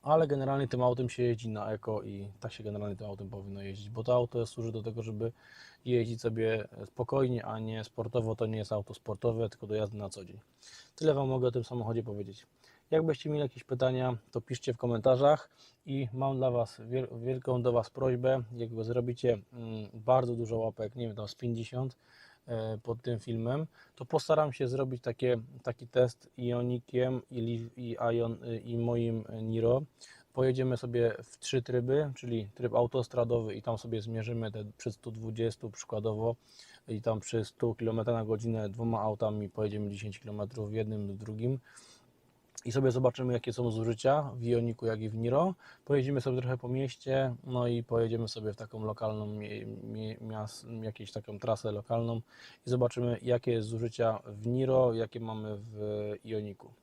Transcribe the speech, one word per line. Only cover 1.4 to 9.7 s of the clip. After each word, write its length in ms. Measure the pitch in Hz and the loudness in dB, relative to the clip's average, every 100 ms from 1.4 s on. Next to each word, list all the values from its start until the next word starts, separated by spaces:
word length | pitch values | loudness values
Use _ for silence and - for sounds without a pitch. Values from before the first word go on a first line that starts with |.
| 117 | -2
na 240 | 107 104 | -4 -4
eko 300 | 107 - 107 | -4 -2 -4
i 260 | 104 101 98 101 | -4 -8 -10 -10
tak 120 | 113 | -12
się 120 | - | -8
generalnie 320 | 110 104 104 95 | -6 -4 -4 -6
tym 100 | 107 | -8
autem 220 | 98 98 | -8 -10
powinno 340 | 98 98 98 | -10 -10 -10
jeździć, 280 | 98 101 104 | -10 -10 -8
bo 140 | 117 | -4
to 100 | 117 | 4
auto 320 | 123 120 120 113 | 4 4 -2 -4
służy 260 | - 113 | -4 -6
do 100 | 110 | -4
tego, 200 | 110 110 | -6 -6
żeby 300 | 110 107 113 - - - - - | -6 -4 -4 -6 -20 -20 -20 -12
jeździć 360 | 120 123 113 117 | 2 2 2 0
sobie 480 | 117 110 113 113 104 - 101 | -2 2 2 2 -2 -10 -14
spokojnie, 600 | - 123 139 131 120 - | -4 0 2 4 2 -2
a 120 | 110 | -6
nie 260 | 110 110 | -4 -6
sportowo. 520 | 107 - 110 123 113 113 | -6 -6 0 0 0 0
To 100 | 113 | 0
nie 120 | 110 | 0
jest 140 | 104 | -2
auto 220 | 107 101 | -2 -4
sportowe, 540 | - - 101 120 113 113 | -12 -8 0 0 2 -2
tylko 180 | - | -4
do 80 | 104 | -4